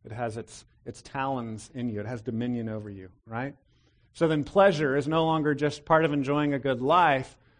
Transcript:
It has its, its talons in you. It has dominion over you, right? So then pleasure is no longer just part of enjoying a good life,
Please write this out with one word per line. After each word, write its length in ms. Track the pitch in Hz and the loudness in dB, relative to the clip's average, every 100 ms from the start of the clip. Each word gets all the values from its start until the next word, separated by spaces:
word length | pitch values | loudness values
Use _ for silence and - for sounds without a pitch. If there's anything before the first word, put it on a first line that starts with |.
It 80 | - | -16
has 240 | 110 120 110 | -8 -8 -8
its, 300 | 107 - - _ | -12 -16 -20 _
its 160 | - - | -18 -16
talons 680 | - 139 135 131 113 110 - | -12 -6 -4 -4 -6 -10 -12
in 140 | 131 123 | -8 -6
you. 120 | 107 | -6
It 60 | 104 | -6
has 140 | 123 | -8
dominion 480 | 110 113 123 120 110 | -6 -4 -4 -4 -4
over 220 | 110 104 | -8 -10
you, 180 | 98 92 _ | -14 -16 _
right? 300 | - 113 139 - _ _ _ _ _ | -12 -8 -8 -10 _ _ _ _ _
So 160 | - 165 | -2 0
then 160 | 156 | 0
pleasure 520 | 135 202 196 151 151 139 | 0 6 6 6 0 0
is 120 | 139 | 0
no 160 | 160 | 0
longer 300 | 160 160 151 | 2 2 2
just 300 | 139 147 - | 2 0 -2
part 200 | - 160 | 2 4
of 80 | 160 | 4
enjoying 400 | 143 135 147 147 | 0 0 0 0
a 60 | 139 | 0
good 240 | 135 123 | -2 -2
life, 560 | 131 175 165 135 135 - _ _ | 2 4 6 4 -2 -14 _ _